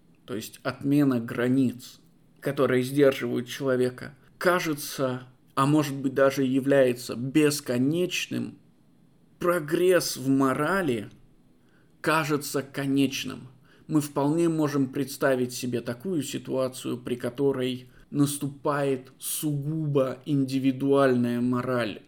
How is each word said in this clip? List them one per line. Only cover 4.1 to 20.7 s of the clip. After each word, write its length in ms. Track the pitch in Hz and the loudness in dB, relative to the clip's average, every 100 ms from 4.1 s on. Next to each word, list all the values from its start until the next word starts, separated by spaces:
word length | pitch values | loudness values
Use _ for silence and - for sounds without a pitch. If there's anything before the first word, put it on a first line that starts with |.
| - _ - | -18 _ -2
кажется, 920 | 180 175 165 147 - - 131 127 127 _ _ | 0 2 0 -4 -6 -4 -4 -4 -10 _ _
а 120 | - 139 | 0 2
может 280 | 151 139 | 4 2
быть 200 | 139 135 | -2 -2
даже 280 | 127 135 139 | 2 2 4
является 720 | 135 131 131 139 127 123 - | 0 2 4 4 4 2 -6
бесконечным, 1400 | 113 131 156 147 147 - 123 131 170 175 - - 123 117 - _ _ _ _ _ _ _ - | -8 0 4 4 2 -2 0 2 2 -2 -4 -6 -6 -8 -12 _ _ _ _ _ _ _ -4
прогресс 800 | 175 175 147 170 180 175 139 - | 0 0 0 2 4 4 2 -4
в 120 | 131 | 2
морали 840 | 135 135 131 151 190 165 113 113 - - _ _ _ _ _ _ _ | 4 4 2 0 0 0 -2 -4 -16 -20 _ _ _ _ _ _ _
кажется 640 | - 156 151 147 147 143 | 0 0 2 -2 -2 -6
конечным. 840 | 135 - 139 139 135 - 104 101 127 - _ _ - | -6 -6 -2 2 2 -2 -8 -10 -16 -20 _ _ -2
Мы 140 | 156 | -2
вполне 480 | 147 147 143 165 170 | 0 -2 0 2 0
можем 400 | 160 147 139 131 | 2 0 0 -2
представить 640 | 143 131 - 139 127 127 | -2 -6 -2 0 2 0
себе 280 | 127 123 120 | -4 -4 -4
такую 440 | 120 120 196 170 | -6 -8 -4 -4
ситуацию, 720 | 127 131 135 131 131 127 127 127 | -4 -8 -6 -2 -2 -4 -8 -6
при 160 | 127 | -6
которой 720 | 123 127 127 139 131 127 123 - - - | -6 -6 0 0 0 -2 -4 -12 -20 -8
наступает 1000 | 143 143 143 143 139 156 143 139 135 - - | 0 0 0 -8 -4 -2 0 0 -2 -6 -14
сугубо 1000 | - - 151 143 139 160 151 139 131 127 - | -8 -4 -2 -4 -4 -4 0 2 2 -2 -2
индивидуальная 1120 | 143 135 135 135 | 0 0 0 0